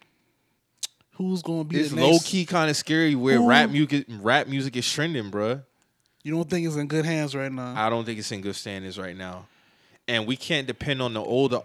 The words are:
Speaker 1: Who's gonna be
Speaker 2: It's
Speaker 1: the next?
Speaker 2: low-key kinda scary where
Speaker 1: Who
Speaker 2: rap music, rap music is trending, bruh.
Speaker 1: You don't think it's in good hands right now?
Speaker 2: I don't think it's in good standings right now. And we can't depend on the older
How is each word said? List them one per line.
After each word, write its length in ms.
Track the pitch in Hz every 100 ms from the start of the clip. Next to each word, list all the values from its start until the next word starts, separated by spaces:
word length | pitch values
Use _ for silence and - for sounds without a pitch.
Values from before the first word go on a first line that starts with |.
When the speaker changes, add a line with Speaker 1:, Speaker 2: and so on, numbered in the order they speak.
| _ _ _ _ _ _ _ _ - _ _
Speaker 1:
Who's 280 | - 185 185
gonna 220 | 165 165
be 140 | 151 156
Speaker 2:
It's 120 | 151
Speaker 1:
the 60 | 147
next? 120 | 139
Speaker 2:
low-key 340 | 165 160 190 170
kinda 260 | 180 156
scary 420 | 143 - 160 160
where 220 | 139 127 127
Speaker 1:
Who 100 | 120
Speaker 2:
rap 220 | 135 151
music, 360 | 143 143 143 -
rap 380 | 110 101 135 139
music 280 | 139 135 120
is 140 | -
trending, 400 | - 160 147 101
bruh. 320 | 101 107 135 135 _ _ _ _ _
Speaker 1:
You 120 | 147
don't 140 | 160 165
think 180 | 180 165
it's 100 | 151
in 100 | 143
good 180 | 156
hands 300 | 156 165 147
right 180 | 139 135
now? 220 | 131 123 117
Speaker 2:
I 140 | 110
don't 140 | 117 113
think 120 | 110
it's 140 | 101
in 80 | 107
good 160 | 98 95
standings 420 | - 98 95 92
right 180 | 92 92
now. 300 | 92 90 95 _ _ _ _ _ -
And 180 | 120 110
we 100 | 131
can't 300 | - 160 135
depend 340 | 113 - 131
on 100 | 127
the 60 | 113
older 380 | 98 123 135 120